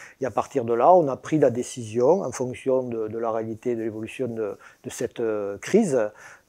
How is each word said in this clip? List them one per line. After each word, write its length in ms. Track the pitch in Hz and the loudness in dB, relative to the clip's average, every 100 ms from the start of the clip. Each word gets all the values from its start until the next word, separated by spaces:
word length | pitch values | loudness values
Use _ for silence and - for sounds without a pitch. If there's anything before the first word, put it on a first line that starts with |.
| - _ | -20 _
Et 60 | 127 | -4
à 40 | |
partir 360 | 120 - 139 117 | -4 -2 -4 0
de 80 | |
là, 180 | 117 143 | 4 8
on 160 | 180 143 | 8 6
a 80 | 120 | -4
pris 220 | - 156 | -2 4
la 100 | 139 | 4
décision, 720 | 117 120 127 110 113 127 190 | 2 -6 -8 -6 2 4 4
en 100 | 143 | 0
fonction 520 | - 127 117 135 131 | -6 -6 -4 -2 -2
de, 260 | 127 113 107 | -2 -6 -6
de 100 | 113 | -4
la 140 | 117 | -4
réalité, 420 | 113 113 110 127 | -4 -4 -6 -4
de 80 | 113 | -2
l'évolution 460 | 110 107 110 - 123 | -4 -6 -10 -6 -6
de, 300 | 113 104 - - _ | -4 -6 -8 -16 _
de 60 | 123 | -14
cette, 300 | - 123 - | -8 -8 -4
euh, 360 | 113 107 101 101 | -2 -2 -4 -8
crise, 420 | - 208 202 131 107 - - - | 0 2 4 0 0 -6 -20 -20